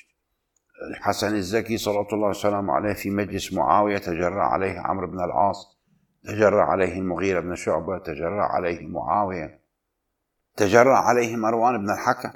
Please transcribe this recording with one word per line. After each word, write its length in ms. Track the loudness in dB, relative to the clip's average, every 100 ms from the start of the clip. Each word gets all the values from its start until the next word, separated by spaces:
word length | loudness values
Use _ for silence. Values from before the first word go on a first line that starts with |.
| -16 _ _ _ _ _ _ -16 -12
الحسن 440 | -6 -2 0 0
الزكي 420 | 0 0 -2 -2 -2
صلوات 340 | 0 -2 0
الله 160 | 0 0
وسلامه 440 | 0 0 0 0
عليه 200 | 0 0
في 180 | -2 -2
مجلس 420 | -2 -2 -4 -6
معاوية 460 | -2 4 4 4 0
تجرأ 440 | -2 -2 0 0
عليه 380 | 0 0 -2 -4
عمرو 260 | -4 -4 -4
بن 140 | -6
العاص، 580 | -4 0 0 0 -12 _ _ _ _ _
تجرأ 380 | -8 2 4 4
عليه 360 | 2 2 0 -2
المغيرة 420 | -4 -2 0 -2
بن 140 | -2
شعبة، 440 | -6 -2 -2 -2 -8
تجرأ 440 | -8 -6 -6 -2
عليه 440 | -2 0 -2 -6 -8
معاوية، 760 | -8 -2 -2 0 -4 -10 -14 _ _ _ _ _ _ _ _ _ -2
تجرأ 400 | 4 6 8 6
عليه 400 | 4 2 2 0
مروان 420 | 0 2 2 0
بن 120 | -2
الحكم 400 | -2 0 -2 -4